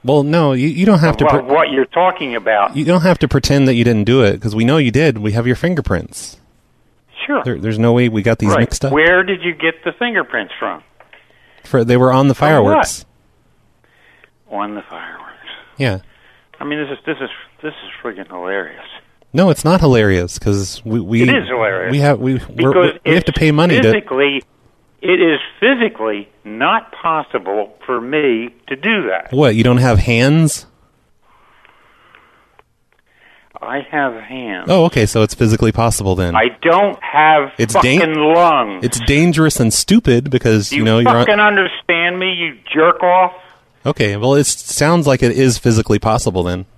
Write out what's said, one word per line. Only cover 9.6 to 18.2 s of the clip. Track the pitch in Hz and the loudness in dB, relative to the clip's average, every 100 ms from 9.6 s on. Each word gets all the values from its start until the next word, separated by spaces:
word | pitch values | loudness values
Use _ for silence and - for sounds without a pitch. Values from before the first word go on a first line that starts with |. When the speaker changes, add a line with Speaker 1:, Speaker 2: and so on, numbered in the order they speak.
| 160 160 | -4 -4
Speaker 2:
the | 175 | -10
fingerprints | - 240 208 - 120 101 - | -6 -4 -4 -4 -8 -8 -8
from? | 107 80 _ _ _ - _ _ _ _ | -10 -10 _ _ _ -20 _ _ _ _
Speaker 1:
For, | - 147 | -4 -2
they | 117 123 | 2 4
were | 127 | 4
on | 131 139 | 4 2
the | |
Speaker 2:
From | 127 151 151 | 2 2 4
what? | 101 | 4
Speaker 1:
fireworks. | 104 - - - _ _ _ _ _ _ _ _ _ _ _ _ _ _ | 2 0 -6 -16 _ _ _ _ _ _ _ _ _ _ _ _ _ _
Speaker 2:
On | 101 104 | -10 -10
the | 104 | -10
fireworks. | - 85 85 - - - - - - - | -16 -18 -18 -18 -20 -20 -20 -20 -20 -6
Speaker 1:
Yeah. | 131 95 - _ _ _ _ - | -4 -4 -10 _ _ _ _ -16
Speaker 2:
I | |
mean, | 143 147 | -10 -8
this | 139 135 | -8 -10
is, | - | -10
this | 147 | -8
is, | 131 - - _ | -10 -14 -20 _
this | 156 - | -16 -16
is | - - | -20 -14
friggin' | 120 101 | -14 -14